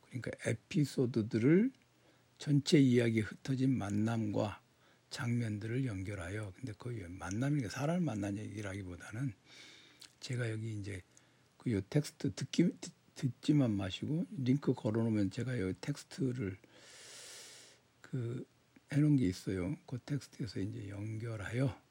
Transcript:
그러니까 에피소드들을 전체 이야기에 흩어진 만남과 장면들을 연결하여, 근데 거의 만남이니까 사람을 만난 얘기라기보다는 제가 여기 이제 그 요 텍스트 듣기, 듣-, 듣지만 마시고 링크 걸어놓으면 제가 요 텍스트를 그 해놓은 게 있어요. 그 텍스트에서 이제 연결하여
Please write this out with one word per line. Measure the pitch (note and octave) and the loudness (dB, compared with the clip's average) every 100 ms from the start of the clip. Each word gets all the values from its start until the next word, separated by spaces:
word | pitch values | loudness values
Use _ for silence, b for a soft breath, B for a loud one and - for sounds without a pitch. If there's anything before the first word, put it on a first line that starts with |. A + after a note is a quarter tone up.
그러니까 | _ A#2+ A#2+ - - | _ -6 -6 -4 -4
에피소드들을 | A#2 _ - C#3+ - B2 B2 A2 A2+ B2 F3 B3+ - _ _ b b b _ | -4 _ 0 2 2 2 2 0 4 6 6 4 -2 _ _ b b b _
전체 | - C#3+ - D#3 | 2 2 6 8
이야기에 | C3+ B2 A#2 A2+ | 8 6 4 2
흩어진 | G#2 - - C3 C3 A#2+ | 0 -6 -4 0 2 2
만남과 | G2 G#2 A2 A2+ G#2 A2 G#2+ - _ b b b _ - | 0 0 2 0 -2 0 -2 -4 _ b b b _ -6
장면들을 | A#2 A#2+ A2+ G#2 A2 B2 C3 | -2 0 0 -4 -4 -2 -2
연결하여, | F#2+ F#2+ G2 F2 G#2 G#2 - | -4 -6 -6 -6 -6 -8 -10
근데 | A#2 | -12
거의 | G#2 B2 A#2 E2+ | -10 -8 -8 -10
만남이니까 | F#2 E2+ G2+ C#3 D3 G#2 | -10 -6 -2 0 0 -2
사람을 | A#2+ C#3+ F3+ | -2 -2 0
만난 | D#3+ G#2 G2+ G2+ | 0 0 -2 -4
얘기라기보다는 | G#2 G#2 G2+ G2 F2+ F2 - G#2+ C#3 - B B B B B B B _ | -6 -8 -8 -8 -8 -12 -10 -6 -6 -6 B B B B B B B _
제가 | - B2 A#2 | -8 -4 -4
여기 | A2 A2+ G#2 | -4 -6 -6
이제 | G2 G2 - b b b b _ | -6 -10 -12 b b b b _
그 | - | 0
요 | G2+ | 0
텍스트 | - C#3+ - - - | 2 0 0 -4 -4
듣기, | - - - F3 - | -4 -2 4 4 2
듣-, | - _ _ | -14 _ _
듣지만 | - C3+ - - D3+ B2+ | -4 -4 0 4 4 4
마시고 | G2+ G2 - G#2+ D#3 B3+ G3+ | 2 -2 -4 -4 -2 -4 -2
링크 | B2 C#3 - | 2 2 2
걸어놓으면 | B2+ A2 A2 A#2 G#2+ G2 | 0 0 2 2 2 2
제가 | - A#2+ B2+ | 0 -4 -2
요 | F#2 F2+ | -2 -2
텍스트를 | - C#3+ - - C3 B2 G2 G2 B B B B B B B B B B B B _ _ | -6 -8 -10 -4 -2 -2 -4 -6 B B B B B B B B B B B B _ _
그 | - C3 A#2 B2+ - _ _ - _ | -8 -6 -4 -6 -10 _ _ -20 _
해놓은 | C#3+ D3+ C#3+ | 4 6 6
게 | F#2 | 4
있어요. | F#2 - F#2+ F2+ F#2 - | 0 -4 -2 -2 -4 -8
그 | A#2 | -10
텍스트에서 | - C#3+ - - A2+ - | -4 -6 -6 -10 -8 -4
이제 | G2 A2+ G2+ | -6 -6 -8
연결하여 | G2 G#2+ A2 A#2 A2 F#2 A2+ C3+ - _ | -8 -6 -6 -6 -8 -4 0 0 -2 _